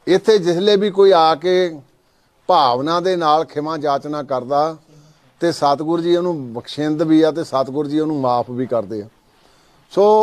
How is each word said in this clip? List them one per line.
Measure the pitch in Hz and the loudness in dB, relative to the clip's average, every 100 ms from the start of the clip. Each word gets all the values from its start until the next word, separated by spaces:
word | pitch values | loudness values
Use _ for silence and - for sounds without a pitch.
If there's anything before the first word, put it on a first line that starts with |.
| - | 0
ਇੱਥੇ | 185 190 214 | 0 4 2
ਜਿਸਲੇ | 170 165 202 208 | 2 0 2 2
ਵੀ | 208 | 0
ਕੋਈ | 185 196 | 4 4
ਆ | 175 160 156 | 6 4 2
ਕੇ | 175 185 180 156 - _ _ _ _ _ - | 0 0 0 -4 -18 _ _ _ _ _ 0
ਭਾਵਨਾ | 180 135 123 147 175 | 2 4 0 -2 -2
ਦੇ | 175 180 | -2 -2
ਨਾਲ | 160 156 160 | 2 2 0
ਖਿਮਾ | - 151 160 | -6 -6 -4
ਜਾਚਨਾ | 143 139 147 151 | -2 -4 -4 -10
ਕਰਦਾ | 135 127 123 143 156 156 _ _ _ _ _ _ | -6 -6 -2 -2 -2 -4 _ _ _ _ _ _
ਤੇ | 170 | -4
ਸਤਿਗੁਰੂ | 156 147 139 156 170 | 0 0 0 -2 -4
ਜੀ | 170 175 | 0 0
ਉਹਨੂੰ | 180 165 127 | -2 -6 -8
ਬਖਸ਼ਿੰਦ | 113 - - 151 156 | -12 -14 -8 -6 -2
ਵੀ | 160 156 | 2 4
ਆ | 156 | 4
ਤੇ | 151 | 0
ਸਤਿਗੁਰੂ | 151 135 135 135 147 | -4 -4 -2 -4 -4
ਜੀ | 151 | -4
ਉਹਨੂੰ | 156 151 | -4 -2
ਮਾਫ | 131 120 117 | -2 -2 -2
ਵੀ | 123 127 | -6 -4
ਕਰਦੇ | 117 101 110 | -4 -4 -10
ਆ। | 107 _ _ _ _ _ _ _ _ | -12 _ _ _ _ _ _ _ _
ਸੋ | - 208 214 | 2 4 4